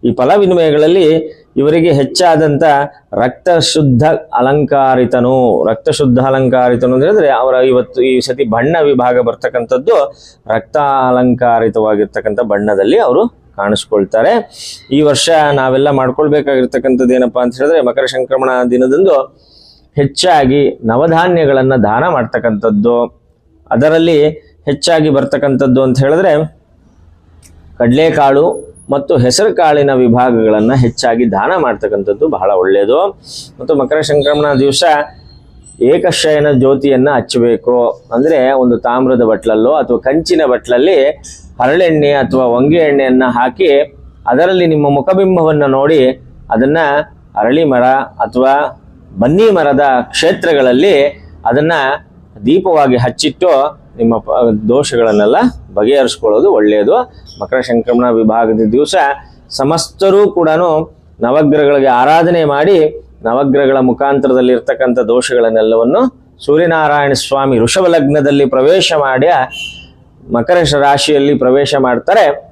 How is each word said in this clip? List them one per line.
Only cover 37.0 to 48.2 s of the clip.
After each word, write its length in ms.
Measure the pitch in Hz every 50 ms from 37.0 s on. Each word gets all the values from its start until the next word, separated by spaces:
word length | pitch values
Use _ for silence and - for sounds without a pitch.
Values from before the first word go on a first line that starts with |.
| 127 143 143 127
ಹಚ್ಚಬೇಕು. 600 | - - - 127 117 120 117 113 - - 123 123 120 113 - - - - 113
ಅಂದ್ರೆ 240 | 117 135 156 165 143 127 131 135 135
ಒಂದು 140 | 127 123 120 117
ತಾಮ್ರದ 460 | - 127 120 127 131 127 131 120 123 110
ಬಟ್ಲಲ್ಲೋ 420 | 110 98 92 113 110 110 110 123 147 156
ಅಥವಾ 180 | 131 - 165 151 - 131
ಕಂಚಿನ 340 | 139 160 165 - 180 160 156
ಬಟ್ಲಲ್ಲಿ 520 | 135 127 120 - - 123 123 135 175 196 156 135 143 151 - - - - - - - - -
ಹರಳೆಣ್ಣೆ 500 | 123 127 147 175 190 175 160 151 147 143 143 143 131
ಅಥವಾ 220 | 117 - 131 131 123 120
ಹೊಂಗೆ 280 | 120 127 147 156 175 160 151
ಎಣ್ಣೆಯನ್ನ 360 | 143 139 135 131 127 127 127 127 120 123
ಹಾಕಿ 340 | 123 131 127 - 190 170 139 139 147 - - - - - - - - -
ಅದರಲ್ಲಿ 400 | 123 131 165 185 190 185 180 165 160
ನಿಮ್ಮ 140 | 151 147 143 139 139
ಮುಖಬಿಂಬವನ್ನ 680 | 135 - 190 190 196 190 185 175 160 156 156 151 147
ನೋಡಿ 360 | 139 135 135 135 147 165 151 131 127 127 - - - - - - -
ಅದನ್ನ 280 | 110 113 123 135 151 165 165 147 139 147 151 - - - - - - -
ಅರಳಿ 240 | 107 113 131 156 165
ಮರ 220 | 151 131 123 120 127 131 135 135 - - -